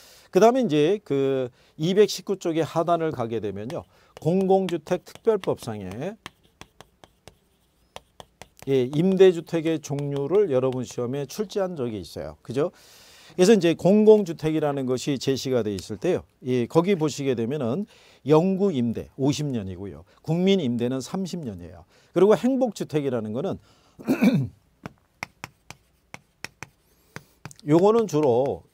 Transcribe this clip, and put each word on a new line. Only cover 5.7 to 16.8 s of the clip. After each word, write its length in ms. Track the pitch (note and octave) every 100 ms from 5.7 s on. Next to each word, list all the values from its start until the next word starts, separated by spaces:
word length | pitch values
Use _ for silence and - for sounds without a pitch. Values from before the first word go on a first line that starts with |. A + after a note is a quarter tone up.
| G#2+ F#2 G#2+ E3+ A3+ - _ _ _ - _ - _ _ _ - _ _ _ _ _ _ - _ - - _ - _ C3+
예, 160 | C3+
임대주택의 1000 | B2 D3+ F#3+ F#3+ F#3+ E3+ D#3+ E3+ D#3+ D#3+
종류를 680 | - C#3+ C#3+ C#3 C#3+ G3 G3
여러분 340 | B2+ C3 B2+
시험에 420 | A2+ - A#2+ C#3 C#3
출제한 500 | - G3+ G#3 F#3 E3+
적이 240 | A#2+ G#2
있어요. 360 | E2 F2+ D2+ D#2
그죠? 280 | - B2 F3 - - - - - -
그래서 180 | - F3+
이제 220 | G#3+ E3+
공공주택이라는 1120 | D3+ F3 G#3+ G#3+ G#3+ F3 D#3+ D#3 D#3 D3 C#3 B2+
것이 320 | B2+ D3+ C3+
제시가 440 | - C3 C3+ B2
돼 120 | G#2+
있을 240 | F#2+ - G2+
때요, 240 | F3 C#3+ - _
예, 220 | C3 B2+ A#2
거기 280 | D#3+